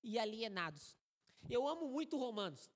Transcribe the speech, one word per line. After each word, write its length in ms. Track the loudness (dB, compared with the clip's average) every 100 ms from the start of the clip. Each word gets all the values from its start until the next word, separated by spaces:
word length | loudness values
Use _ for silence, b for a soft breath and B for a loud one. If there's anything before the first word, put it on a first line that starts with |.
e 160 | 2 2
alienados. 760 | 2 0 -2 0 -2 -4 -14 -16 _ _ _ B B
Eu 180 | 4 4
amo 220 | 2 0
muito 280 | 0 0 0
Romanos. 540 | 0 0 -2 -4 -14